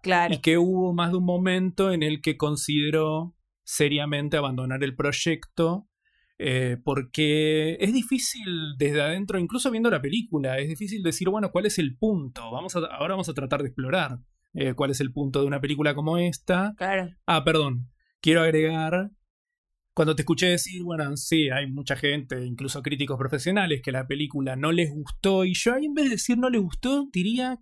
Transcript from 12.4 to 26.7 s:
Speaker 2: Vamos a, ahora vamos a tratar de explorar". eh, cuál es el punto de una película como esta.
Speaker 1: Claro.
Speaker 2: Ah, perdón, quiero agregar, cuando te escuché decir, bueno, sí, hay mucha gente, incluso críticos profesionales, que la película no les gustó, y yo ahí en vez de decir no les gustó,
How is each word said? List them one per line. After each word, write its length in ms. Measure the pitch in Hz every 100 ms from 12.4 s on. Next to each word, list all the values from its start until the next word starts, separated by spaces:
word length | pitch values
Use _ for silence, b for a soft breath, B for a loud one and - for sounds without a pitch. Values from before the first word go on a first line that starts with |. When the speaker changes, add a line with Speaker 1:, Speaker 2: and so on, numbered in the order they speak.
| 117
Speaker 2:
Vamos 240 | 127 180 175
a, 40 |
ahora 340 | - 143 160
vamos 140 | 190 165
a 60 |
tratar 280 | 151 135 143
de 60 | 135
explorar". 500 | - 131 180 143 127 - _ _
eh, 200 | - 135
cuál 180 | 127 139
es 80 | 131
el 120 | 135
punto 280 | 143 139 139
de 60 | 139
una 140 | 139
película 340 | 139 147 147 147
como 200 | 151 175
esta. 560 | 175 - - 180 202 208
Speaker 1:
Claro. 340 | 185 190 175 - -
Speaker 2:
Ah, 160 | 160
perdón, 480 | 160 160 143 123 123 _ _ _
quiero 220 | 147 165
agregar, 680 | 165 156 156 160 160 180 208 - _ _ _ _ _ _ _
cuando 200 | - 156
te 80 | 147
escuché 240 | 151 160 180
decir, 340 | 175 - 180
bueno, 340 | 175 160 143 147
sí, 320 | - 160 143
hay 220 | 131 135
mucha 240 | 139 135 135
gente, 480 | 147 147 127 127
incluso 380 | 123 120 135 143
críticos 340 | 135 139 139 127
profesionales, 640 | 131 143 175 202 180 139
que 100 | 139
la 140 | 131 131
película 480 | 143 147 143 135 131
no 140 | 151
les 180 | 170 156
gustó, 560 | 151 143 - 196 190 185
y 80 |
yo 180 | 180 233
ahí 120 | 262 302
en 80 |
vez 100 | 294
de 60 | 277
decir 240 | 214 - 240
no 140 | 254
les 100 | 233
gustó, 460 | 180